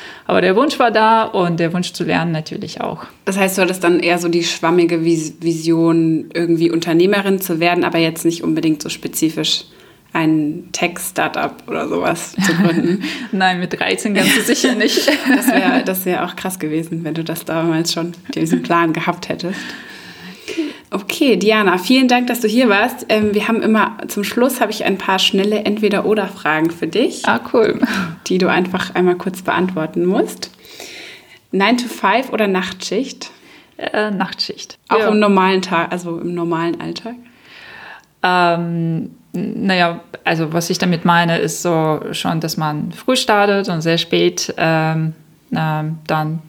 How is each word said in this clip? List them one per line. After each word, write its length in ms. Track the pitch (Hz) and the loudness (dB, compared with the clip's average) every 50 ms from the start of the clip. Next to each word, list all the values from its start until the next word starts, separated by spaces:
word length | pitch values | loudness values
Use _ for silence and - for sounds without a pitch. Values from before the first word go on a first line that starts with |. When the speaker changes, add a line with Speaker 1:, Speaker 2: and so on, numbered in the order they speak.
| - - - - - - | -16 -18 -18 -8 -2 0
Speaker 1:
Aber 120 | 185 190 | 2 4
der 140 | 180 185 190 | 4 4 4
Wunsch 240 | 220 277 311 - - | 4 2 2 2 2
war 140 | 262 233 | 2 2
da 320 | 214 220 220 220 226 220 220 | 4 4 4 6 4 4 2
und 340 | - - 196 180 170 170 165 | 2 0 0 0 0 0 0
der 140 | 170 165 | 0 0
Wunsch 200 | 175 180 175 - | 0 -2 -4 -4
zu 120 | - - 170 | -4 -4 -2
lernen 260 | 160 170 165 165 170 | 0 0 0 0 0
natürlich 500 | 160 156 160 - - - 156 156 - - | -2 -4 -4 -8 -10 -10 -10 -10 -8 -6
auch. 200 | - - - - - - - _ - | -6 -6 -6 -8 -12 -18 -20 _ -6
Speaker 2:
Das 120 | - 190 | -4 0
heißt, 220 | 196 196 190 185 196 | 0 0 0 2 2
du 40 | |
hattest 200 | 185 175 185 - | 0 0 0 2
dann 160 | 175 170 175 165 | 2 2 4 4
eher 200 | 175 170 175 170 | 4 2 2 0
so 80 | 175 175 | 0 0
die 160 | 170 175 165 | 0 0 0
schwammige 600 | - - - - 165 170 180 170 165 170 160 160 | -2 -4 -2 0 2 4 4 4 2 2 2 2
Vis-, 300 | 170 165 160 156 156 - - | 2 2 2 0 -4 -6 -4
Vision, 840 | 165 170 160 160 160 165 165 165 165 165 165 165 165 160 160 151 - - | -2 -2 -2 0 0 2 2 4 4 4 4 4 4 2 2 0 -2 -4
irgendwie 380 | - 170 175 170 165 160 170 165 | -4 -2 0 2 2 2 2 2
Unternehmerin 680 | 165 165 - 180 160 170 180 196 208 202 196 196 190 185 | 2 0 0 2 4 4 4 4 4 2 2 2 0 0
zu 180 | 185 - 170 160 | 0 -2 0 2
werden, 240 | 170 175 175 175 | 2 2 2 2
aber 160 | 170 165 170 165 | 0 2 2 2
jetzt 260 | 165 160 160 - - | 0 0 0 0 0
nicht 200 | 165 165 - - | 0 0 0 -2
unbedingt 360 | 165 156 156 156 160 151 147 | -2 0 0 2 0 0 0
so 80 | - 147 | -4 -8
spezifisch 760 | - - - - - - 160 156 160 160 156 - - - - - - - - - - _ _ _ | -8 -8 -8 -8 -4 -2 -2 -2 -2 -2 -2 -2 -2 -2 -4 -10 -20 -20 -20 -20 -20 _ _ _
ein 520 | - 160 160 156 156 156 151 147 156 175 - - | -2 0 2 2 2 2 0 -2 -4 -6 -10 -12
Tech-Startup 840 | - - 175 175 175 - - - - - 156 - - 147 147 147 - - - - | -6 -4 -4 -4 -4 -6 -10 -6 -4 -2 -2 -2 -2 -4 -4 -4 -6 -10 -10 -8
oder 180 | 135 151 156 - | -6 -6 -4 -4
sowas 440 | 170 175 - 170 170 - - - - 190 190 | -4 -2 -2 -2 -2 -4 -6 -8 -4 -2 0
zu 80 | 185 165 | 2 2
gründen? 480 | 170 202 170 170 - - 170 185 202 233 311 - - | 4 2 2 2 2 0 0 0 -2 -4 -6 -8 -10
Speaker 1:
<laughs> 140 | 247 - | -8 -6
Nein, 280 | - 190 190 185 180 175 | -2 0 0 0 0 0
mit 180 | 180 170 - - | -4 -4 -4 -2
dreizehn 340 | - 190 190 180 - 214 202 | -2 -2 -2 -2 -2 0 0
ganz 300 | 196 190 233 - 226 214 | 2 2 2 2 2 2
sicher 300 | 240 254 - - 262 247 | 0 0 2 2 0 2
nicht. 340 | 208 214 226 - - - 349 302 277 - | 2 0 0 0 0 2 2 0 2 2
Speaker 2:
<laughs> 40 | 254 | 2
Das 180 | 254 - - 254 | 2 2 4 2
wär, 340 | 226 - 185 - - 262 - | 2 4 2 2 2 2 0
das 200 | 185 190 185 - | -2 -2 -2 -2
wär 200 | 185 180 - 170 | -2 -2 -2 -2
auch 100 | 180 - | -4 -6
krass 240 | - - 185 185 - | -6 -8 -8 -6 -6
gewesen, 460 | 156 156 151 160 165 165 170 165 165 | -4 -2 -2 -2 -4 -4 -6 -6 -6
wenn 100 | 151 156 | -4 -4
du 80 | 165 | -4
das 220 | 165 160 160 160 - | -4 -6 -6 -8 -6
damals 480 | - 160 165 160 170 160 160 165 170 | -4 -2 0 0 2 2 2 0 0
schon, 200 | - 175 165 175 170 - - - - | -2 -4 -4 -6 -8 -10 -10 -8 -4
diesen 280 | 165 160 160 175 175 175 | -2 0 0 0 0 2
Plan 280 | - 170 170 170 165 | 2 2 2 2 2
gehabt 360 | 160 165 - 180 170 - - - | 0 -2 -2 -4 -4 -4 -6 -8
hättest. 320 | 165 165 - 175 196 - - - - - - - - - - - - - - 185 185 - - - - 330 311 285 - - - - | -6 -6 -6 -6 -6 -8 -10 -12 -14 -14 -16 -18 -18 -18 -18 -20 -20 -18 -18 -20 -20 -16 -14 -8 -6 -6 -6 -6 -8 -12 -12 -8
Okay, 460 | - 196 - - - - 294 269 208 | -8 -8 -6 -6 -2 2 4 4 4
Diana, 420 | 180 185 214 220 214 202 180 175 180 | 4 4 4 4 4 4 4 2 2
vielen 300 | - - 254 262 262 247 | 2 2 4 4 4 4
Dank, 180 | 247 247 247 | 4 2 2
dass 140 | 247 233 226 | 0 -2 -2
du 80 | - 208 | 0 0
hier 200 | 214 247 262 220 | 2 4 4 4
warst. 380 | 196 202 226 247 240 - - - | 4 4 2 0 -2 -4 -2 0
Ähm, 240 | 214 214 214 208 202 | 0 2 2 2 0
wir 120 | 208 - | 0 0
haben 160 | - 226 214 | 0 0 0
immer, 340 | - 220 220 214 196 - - - - - | 2 2 2 2 2 0 -2 -6 -10 -8
zum 160 | - 208 202 | -4 -4 -4
Schluss 360 | - - 240 247 285 247 - | -2 0 2 2 2 2 0
habe 120 | 349 - | 0 -2
ich 120 | 214 - - | -2 -2 -2
ein 140 | - 196 190 | -2 -2 0
paar 220 | - - 190 190 | 0 0 0 2
schnelle 400 | - - - 190 196 208 214 208 - | 2 2 2 2 2 2 0 0 0
Entweder-oder-Fragen 1080 | 202 208 214 214 196 202 190 - 190 214 214 190 185 - - - 151 156 156 160 170 | -2 0 0 0 0 0 0 0 0 0 0 -2 -4 -6 -4 0 0 2 2 2 0
für 160 | - - 165 160 | -2 -4 -6 -2
dich. 340 | - 202 277 - - - - - | 0 0 0 0 -2 -2 -2 0
Speaker 1:
Ah, 100 | 220 233 - - | 0 0 -2 0
cool. 260 | - 240 220 - - - - 214 202 196 180 165 165 - - | 2 2 4 2 2 0 -2 -2 -2 -2 -4 -6 -8 -8 -4
Speaker 2:
Die 120 | - 180 185 | -2 0 2
du 100 | 185 165 | 2 2
einfach 420 | - 165 180 185 - 185 - - - | 2 2 0 0 -2 -4 -4 -4 0
einmal 180 | 180 180 180 180 | 2 2 2 2
kurz 280 | 180 - 190 185 - | 0 -2 -6 -8 -4
beantworten 640 | - - - - 185 185 185 160 156 160 - 175 175 | -2 -2 0 0 0 -2 -2 -4 -6 -4 -2 0 0
musst. 440 | 180 202 262 427 - - - - - - - - - - - - - - - - - - - - - - - _ _ | 2 2 2 0 -2 -4 -10 -14 -16 -16 -18 -20 -20 -20 -18 -18 -16 -16 -16 -16 -18 -18 -20 -20 -20 -20 -20 _ _
Nine 240 | - 190 196 214 247 | 0 2 2 4 2
to 100 | 240 247 | 2 0
five 460 | 226 - - - 190 202 208 175 - | -4 -4 -2 2 2 2 2 0 -2
oder 160 | - 214 214 196 | -2 -2 0 0
Nachtschicht? 840 | 185 185 185 - - - - - 185 214 269 269 - - - - - - - - - - - _ _ | 0 0 -2 -4 -8 -10 -8 -4 -4 -4 -4 -6 -8 -14 -16 -18 -18 -20 -20 -20 -20 -20 -20 _ _
Speaker 1:
Äh, 340 | - - - - 214 214 214 | -10 -8 -4 -2 -2 -2 -2
Nachtschicht. 680 | 202 180 190 - - - - - - - - - - _ _ - | -2 -2 -4 -4 -6 -6 -8 -8 -8 -12 -14 -18 -18 _ _ 0
Speaker 2:
Auch 100 | 175 226 | 0 2
Speaker 1:
Ja. 100 | 214 214 | 2 4
Speaker 2:
im 100 | 214 214 | 4 4
normalen 420 | 208 202 196 190 185 190 190 185 | 4 4 4 4 4 4 2 0
Tag, 300 | 185 - 180 165 170 - | 0 0 -2 -2 -2 -2
also 260 | 175 175 175 175 165 170 | -4 -6 -6 -6 -6 -6
im 160 | - 175 175 | -4 -4 -4
normalen 460 | 175 170 170 170 160 165 170 160 - | -2 -2 0 0 0 0 -2 -2 -4
Alltag? 340 | 160 165 170 - - 226 247 247 - - _ _ - - - - - - - - - - - - - _ _ _ | -6 -8 -10 -10 -10 -12 -14 -14 -18 -20 _ _ -20 -20 -20 -20 -20 -20 -20 -20 -20 -20 -20 -20 -20 _ _ _
Speaker 1:
Ähm, 880 | - 180 180 180 180 175 170 170 170 170 170 170 165 165 165 165 - - - - _ _ | 0 2 2 4 4 2 2 0 -2 -2 -2 -2 -2 -2 -2 -4 -6 -8 -12 -18 _ _
n-, 340 | - 180 - - - - - | -8 -6 -6 -6 -4 -2 -2
naja, 340 | 196 190 180 175 170 170 - - - - - - | 0 2 2 2 2 0 -4 -10 -16 -14 -6 -4
also 280 | 170 165 160 165 151 | -2 0 0 -2 -2
was 180 | 160 170 165 - | -2 -2 -2 -2
ich 80 | 180 170 | -2 0
damit 260 | 185 180 175 170 - | 0 0 0 2 2
meine, 340 | 180 170 170 175 165 165 170 | 4 4 4 4 2 2 0
ist 240 | - 165 160 - | 0 -2 -2 -2
so 380 | - 175 165 160 160 156 151 147 - - | -2 0 2 2 2 2 0 -2 -4 -6
schon, 280 | 160 - - 185 170 160 | -8 -4 -4 -2 -2 -2
dass 160 | 160 160 - | -2 -4 -4
man 360 | - 160 151 151 151 - 175 | -4 -4 -2 -2 -4 -6 -6
früh 240 | 165 - - - 254 | -8 -4 0 0 0
startet 520 | 254 - 240 214 202 202 202 202 196 196 214 | 2 2 2 4 4 4 4 4 2 0 0
und 120 | 175 160 | -2 0
sehr 180 | 156 165 165 165 | 2 2 2 2
spät, 540 | - - - 170 170 175 175 - - - - | 0 0 2 2 4 2 2 0 -4 -6 -4
ähm, 580 | - 170 160 160 160 160 160 160 160 160 160 160 - - _ _ _ _ - 170 | 0 0 2 2 2 2 0 0 0 -2 -2 -4 -8 -14 _ _ _ _ -6 -2
ähm, 420 | 165 160 156 156 156 151 156 160 - - | -2 0 0 0 -2 -2 -4 -6 -6 -4
dann 340 | - 160 156 156 156 160 160 - | -2 -2 0 0 -2 -4 -6 -10